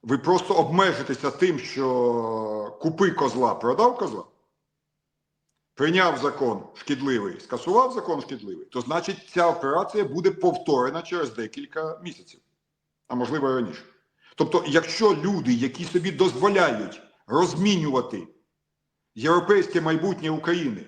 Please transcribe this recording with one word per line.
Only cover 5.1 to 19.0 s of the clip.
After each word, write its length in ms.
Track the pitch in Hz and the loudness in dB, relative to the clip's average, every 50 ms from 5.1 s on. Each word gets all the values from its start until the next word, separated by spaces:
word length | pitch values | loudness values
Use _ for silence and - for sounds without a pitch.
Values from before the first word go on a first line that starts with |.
| _ _ _ _ _ _ _ _ _ _ _ _ _ | _ _ _ _ _ _ _ _ _ _ _ _ _
прийняв 420 | - 139 156 175 185 185 170 - 120 | -2 0 2 4 4 4 4 2 0
закон 440 | 135 143 135 - 139 120 107 95 - - - | -2 -4 -2 0 -2 -2 -2 -4 -8 -14 -20
шкідливий, 640 | - - - 143 127 139 139 127 110 101 95 85 82 | -18 -6 -6 -4 -2 0 -2 0 0 -2 -4 -10 -12
скасував 520 | - - 127 120 - 170 190 233 262 262 | -12 -10 -10 -8 -4 4 4 4 4 4
закон 280 | 247 214 - 175 165 143 | 0 -6 -4 -4 -6 -6
шкідливий, 440 | 120 - 139 120 107 104 - - - | -6 -10 -12 -12 -10 -12 -12 -14 -16
то, 160 | _ - 127 | _ -8 -8
значить, 500 | 120 123 156 170 170 - 190 156 - - - | -4 -2 -2 -2 -2 -4 -8 -8 -10 -4 0
ця 120 | 175 170 | 2 2
операція 580 | 170 160 - 139 135 143 175 196 - - 214 196 | 2 2 0 -2 -2 0 0 -2 -2 -2 -2 -2
буде 260 | 139 127 - 135 190 | -2 -4 0 0 0
повторена 720 | - - 185 180 - - - - 147 127 123 113 - 165 | 0 2 0 0 0 0 0 2 2 2 2 0 -2 -6
через 320 | 170 - 180 175 156 123 110 | -8 -6 -4 -4 -4 -4 -4
декілька 680 | 117 113 107 - 139 143 - - 160 160 156 165 - 175 | -8 -8 -8 -8 -14 -16 -10 -8 -8 -8 -6 -8 -10 -12
місяців, 360 | 175 - - 92 - - _ _ _ _ _ _ _ _ _ _ _ _ _ _ _ | -14 -14 -14 -20 -20 -20 _ _ _ _ _ _ _ _ _ _ _ _ _ _ _
а 60 | 127 | -4
можливо, 360 | 123 123 113 147 156 135 135 | -4 -2 -2 -2 0 0 0
і 40 | 131 | 0
раніше. 280 | 127 120 90 78 - - - _ _ _ _ _ _ _ _ _ | 0 -2 -4 -6 -14 -18 -20 _ _ _ _ _ _ _ _ _
Тобто, 300 | - 160 156 165 196 - | -2 -2 2 2 0 0
якщо 480 | 151 139 165 160 - - - 220 208 180 | 4 2 2 2 2 -2 2 2 2 2
люди, 380 | 156 151 196 202 170 131 123 | 2 0 -2 -2 0 0 0
які 320 | 123 117 131 139 - - 175 | 0 0 0 -4 -4 -6 -10
собі 260 | - - 180 165 190 | -2 -2 -2 -2 -2
дозволяють 920 | 156 135 190 180 123 123 165 202 202 190 175 147 117 107 - - - - - _ _ _ _ | 0 2 2 2 2 2 2 4 4 4 4 4 2 -2 -6 -8 -10 -16 -20 _ _ _ _
розмінювати 1000 | - - 151 180 175 - 156 196 208 202 175 156 147 131 127 123 - - 95 82 - _ _ _ _ _ _ _ _ _ _ _ _ _ _ | -2 2 2 2 2 0 0 2 2 2 2 0 0 0 0 -2 -2 -8 -10 -12 -14 _ _ _ _ _ _ _ _ _ _ _ _ _ _